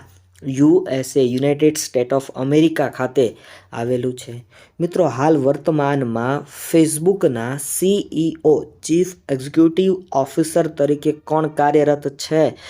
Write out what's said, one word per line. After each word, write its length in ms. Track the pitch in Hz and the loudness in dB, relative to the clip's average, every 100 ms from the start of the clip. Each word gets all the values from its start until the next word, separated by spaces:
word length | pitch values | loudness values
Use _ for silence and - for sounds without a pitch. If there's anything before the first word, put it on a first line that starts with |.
| - _ _ _ 143 | -10 _ _ _ -6
યુ 380 | 131 147 185 370 | 2 4 4 2
એસ 220 | 131 131 143 | -6 -2 2
એ, 40 | |
યુનાઇટેડ 560 | 127 127 143 143 151 151 | 2 2 0 2 2 0
સ્ટેટ 360 | - 127 123 | -4 -2 0
ઓફ 180 | 135 - | -2 -4
અમેરિકા 560 | - 135 156 160 160 131 | -6 2 4 4 2 -4
ખાતે 500 | - 127 135 117 - - - - | -2 -2 0 0 -2 -20 -20 -16
આવેલું 400 | 120 120 127 127 | -8 -4 -2 -4
છે. 320 | 127 - 120 - _ _ - | -8 -14 -16 -18 _ _ -8
મિત્રો, 260 | 170 180 156 | -4 0 0
હાલ 320 | 120 151 151 | 2 2 2
વર્તમાનમાં 1080 | 131 147 - 151 139 143 120 113 123 143 - - - | 2 0 -2 0 0 0 -2 -2 -2 -4 -6 -16 0
Facebook-ના 840 | 165 156 147 175 196 160 120 117 143 | 2 2 2 0 2 0 -2 -6 -8
સી 520 | - - 185 202 - | -8 -2 0 0 -2
ઈ 200 | 151 160 - 156 | -4 -4 0 2
ઓ, 180 | 139 - _ | 2 -2 _
ચીફ 240 | - 165 180 - - | -2 0 0 -6 -6
એક્ઝિક્યુટિવ 680 | 135 139 156 165 165 190 185 - | -6 -2 2 2 4 0 -2 -2
ઓફિસર 560 | 135 131 - 160 170 156 | -2 -2 -2 -2 0 -2
તરીકે 440 | 156 143 147 156 | -2 0 0 -2
કોણ 360 | 147 - 156 156 | -4 -2 -2 -2
કાર્યરત 600 | 151 143 151 147 147 147 | 0 2 4 2 0 -4
છે, 500 | 143 - 160 139 - | -8 -2 0 0 -2